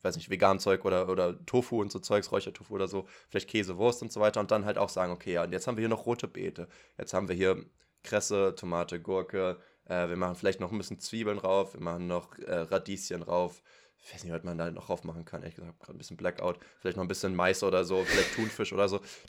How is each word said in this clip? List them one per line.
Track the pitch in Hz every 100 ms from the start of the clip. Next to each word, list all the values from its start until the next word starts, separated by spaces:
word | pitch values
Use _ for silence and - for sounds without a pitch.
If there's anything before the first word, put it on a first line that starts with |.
weiß | 95 82
nicht, | -
veganem | 95 98 95
Zeug | 101 95 95
oder, | 92 92
oder | 92 90 87 -
Tofu | 123 120 117
und | 101
so | -
Zeugs, | - 104 -
Räuchertofu | 104 104 - -
oder | 98 95
so, | 98 - - _
vielleicht | 98 -
Käse, | 107 92 90
Wurst | 117 -
und | 113
so | 107
weiter | 107 107
und | 98
dann | 107 101
halt | 101
auch | 101
sagen, | 95 92
okay, | 87 98
ja, | 87
und | 85
jetzt | 92 -
haben | 110
wir |
hier | 113
noch | 110 117
rote | 117 -
Beete, | 92 92 - 85 - - -
jetzt | -
haben | 95 95
wir | 90
hier | 92 92 - _ _ _
Kresse, | - 104 - 101 95 -
Tomate, | 90 85 85 87
Gurke, | 82 95 92 98 92 90 - _ -
äh, | 90 87
wir | 87
machen | 90 87
vielleicht | 98 92
noch | 90
ein | 104
bisschen | - 98
Zwiebeln | - 113 104 101
rauf, | 92 98 95
wir | -
machen | 85 87 87
noch, | 87 - -
äh, | - 87
Radieschen | 82 95 101 95 - 90
rauf. | 82 87 87 - _ - _ _ -
Ich |
weiß | 87 90
nicht, |
was | 85
man | 87 82
da | 85
noch | 85 -
drauf | 87 82
machen | 82
kann, | 82 85
ehrlich | 87 85
gesagt, | 85
hab | -
grad | - -
ein |
bisschen | - 85
Blackout. | 90 - 90 87 - -
Vielleicht | 92 92
noch | 90
ein |
bisschen | 95 95 90
Mais | 90 95
oder | 98 92 87
so, | 95
vielleicht | 90 - - -
Thunfisch | 110 - 107
oder | 95 98
so. | 98 - -